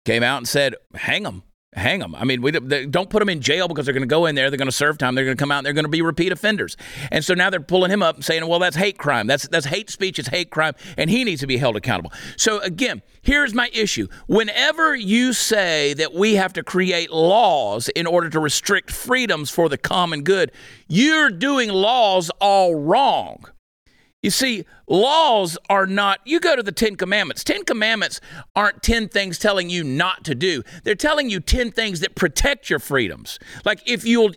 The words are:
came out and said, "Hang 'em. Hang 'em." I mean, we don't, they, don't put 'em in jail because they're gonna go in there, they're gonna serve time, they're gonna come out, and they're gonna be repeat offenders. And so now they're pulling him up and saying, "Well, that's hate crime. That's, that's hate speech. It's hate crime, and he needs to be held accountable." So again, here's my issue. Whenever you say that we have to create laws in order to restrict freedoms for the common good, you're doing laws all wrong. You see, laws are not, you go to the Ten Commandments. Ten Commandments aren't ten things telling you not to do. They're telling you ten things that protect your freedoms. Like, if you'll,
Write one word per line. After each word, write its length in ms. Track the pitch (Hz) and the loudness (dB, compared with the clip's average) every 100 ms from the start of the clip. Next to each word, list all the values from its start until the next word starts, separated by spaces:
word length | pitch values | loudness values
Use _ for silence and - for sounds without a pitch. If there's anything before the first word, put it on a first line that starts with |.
came 200 | - 117 | -2 2
out 160 | 120 139 | 2 0
and 80 | 117 | -2
said, 280 | 143 135 - _ | 0 0 -2 _
"Hang 320 | - - 160 190 | -10 -4 -4 -4
'em. 180 | 90 - _ _ | -12 -18 _ _
Hang 280 | - 110 185 | -4 -2 -2
'em." 140 | 98 76 | -4 -6
I 100 | 123 | -4
mean, 160 | 127 | -2
we 80 | 131 | 0
don't, 180 | 156 127 | -2 -2
they, 200 | 143 139 | -4 -2
don't 240 | 175 190 | -2 0
put 100 | 208 | 0
'em 80 | 202 | 0
in 120 | 160 | -2
jail 260 | 123 160 175 | 0 0 0
because 180 | 147 135 | -4 -4
they're 80 | |
gonna 140 | 131 131 | -2 0
go 180 | 156 170 | 2 2
in 80 | |
there, 160 | 143 135 | 2 0
they're 80 | 139 | 0
gonna 140 | 135 | -2
serve 260 | - 147 151 | 0 0 0
time, 160 | 127 | -2
they're 100 | 127 | 0
gonna 120 | 131 123 | 0 0
come 160 | 143 | 0
out, 80 | 143 | -2
and 80 | 135 | -2
they're 60 | |
gonna 140 | 147 151 | -2 -2
be 140 | 160 | 0
repeat 300 | 165 165 175 | -2 0 -2
offenders. 440 | 180 208 208 92 - - - 143 | -2 -2 -2 -4 -10 -16 -14 -6
And 120 | - | -4
so 120 | 147 180 | 0 2
now 160 | 190 | 2
they're 80 | 185 | 0
pulling 320 | 143 180 180 | 0 2 2
him 100 | 196 | 2
up 140 | 165 156 | 2 0
and 100 | 139 | -2
saying, 220 | 165 160 | -2 0
"Well, 100 | 170 | 2
that's 180 | 180 151 | 2 0
hate 220 | 208 190 | -2 -2
crime. 300 | 147 123 107 | 0 0 2
That's, 200 | 139 - | 0 0
that's 180 | 165 147 | -2 -2
hate 240 | 190 220 | -4 -6
speech. 260 | - 190 - | -4 -4 -4
It's 120 | 123 | -6
hate 200 | 180 175 | -4 -4
crime, 240 | 160 156 - - - | -2 -2 -4 -10 -4
and 140 | 156 | 0
he 120 | 233 | 2
needs 180 | 240 151 | 0 -2
to 60 | 135 | -2
be 100 | 123 | 0
held 180 | 135 104 | 0 0
accountable." 360 | 123 95 85 - - - | -2 -4 -4 -14 -12 -2
So 220 | 226 208 | 0 0
again, 420 | 185 170 247 165 - _ | -2 -2 -4 -4 -12 _
here's 320 | - 294 277 | 0 2 2
my 160 | 226 240 | 0 -2
issue. 360 | 233 208 - 95 - - | 0 -2 -2 -6 -8 0
Whenever 680 | 196 214 214 285 311 320 269 | 0 2 0 0 2 0 0
you 360 | 190 226 254 | 0 2 2
say 640 | 226 - 214 180 156 143 | 0 0 2 2 2 0
that 180 | 143 156 | 0 -4
we 220 | 165 214 | 2 4
have 200 | 202 185 | 4 2
to 100 | 185 | -4
create 480 | - 185 185 175 170 | -4 0 0 0 -2
laws 760 | 160 165 208 214 151 104 107 - | 2 4 6 4 2 0 -4 -4
in 180 | - 170 | -4 0
order 240 | 175 165 | 0 2
to 80 | 156 | 0
restrict 500 | 151 - - 196 - | 0 -2 0 -2 -2
freedoms 640 | - 233 247 233 160 143 | -8 -2 0 0 -2 -4
for 180 | - 165 | 0 0
the 80 | 139 | 0
common 460 | - 185 170 151 | -2 -2 -2 -2
good, 280 | 143 190 156 - - - - | 0 2 0 -4 -20 -20 -2
you're 420 | 170 285 311 285 | 2 4 4 2
doing 400 | 170 262 277 226 | 0 0 0 0
laws 600 | 190 202 254 208 185 170 - | 0 2 4 4 2 0 0
all 320 | 202 196 185 | 2 4 4
wrong. 720 | 156 147 220 269 156 87 - - - _ _ _ _ _ _ | 2 2 4 4 2 -4 -12 -20 -20 _ _ _ _ _ _
You 100 | 196 | -2
see, 340 | - 262 214 - - - | 0 -2 -2 -8 -12 0
laws 720 | 180 254 311 311 220 180 170 - | 2 4 4 4 2 0 -4 0
are 160 | 196 190 | 2 2
not, 340 | 196 202 196 247 | 0 0 -2 0
you 160 | 330 | 0
go 140 | 349 269 | 2 0
to 80 | |
the 100 | 202 | 0
Ten 240 | 156 220 196 | 0 -2 0
Commandments. 460 | 180 208 175 - | -2 0 -2 -4
Ten 200 | - 403 | -4 -4
Commandments 560 | 370 226 214 220 170 - - 160 - | -2 -2 0 0 -2 -6 -16 -20 -8
aren't 300 | - 208 - | 0 0 0
ten 240 | - 233 208 | 0 0 0
things 320 | 202 190 165 | -2 -2 -2
telling 300 | 208 196 175 | 0 0 0
you 140 | 175 | -2
not 420 | 147 135 180 - 160 | -2 -2 -2 -2 -6
to 100 | 127 | -2
do. 280 | 180 147 - 170 | 0 -2 -6 -8
They're 120 | - - | -4 0
telling 340 | 302 302 262 | 0 0 -2
you 100 | 190 | -4
ten 320 | - 254 247 | 0 0 0
things 300 | - 220 170 | -2 -4 -2
that 140 | 190 - | -6 0
protect 540 | 175 - 254 285 - | -2 2 0 0 -2
your 100 | 156 | -4
freedoms. 600 | - 139 101 64 55 - - - | 0 0 0 -4 -14 -16 -16 -6
Like, 180 | 202 208 - | -4 -2 -2
if 200 | 233 226 | -2 2
you'll, 260 | 233 214 | 4 4